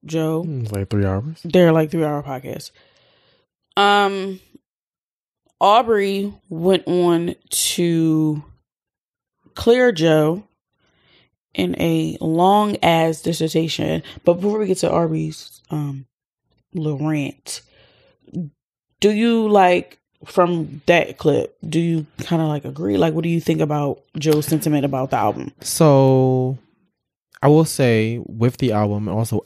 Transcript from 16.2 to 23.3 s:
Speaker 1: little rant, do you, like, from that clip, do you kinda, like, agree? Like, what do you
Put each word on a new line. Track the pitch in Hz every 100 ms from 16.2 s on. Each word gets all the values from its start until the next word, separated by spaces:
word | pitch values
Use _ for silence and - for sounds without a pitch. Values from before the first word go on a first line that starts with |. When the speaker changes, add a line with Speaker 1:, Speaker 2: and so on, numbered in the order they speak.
| _ _ _ _ _
Speaker 1:
little | 180 156 139 151
rant, | 151 139 - - - _ _ _ _ _ _ _ - 151 _ _ _ _ -
do | 208
you, | 214 233 226 220
like, | 208 185 180 180 _ _ _
from | - - 175 170 151 147 -
that | 170 - -
clip, | 156 139 - - 160
do | 156
you | 170 165 151 -
kinda, | - 165 156
like, | 147
agree? | - 135 185 196
Like, | 165 156
what |
do |
you | 165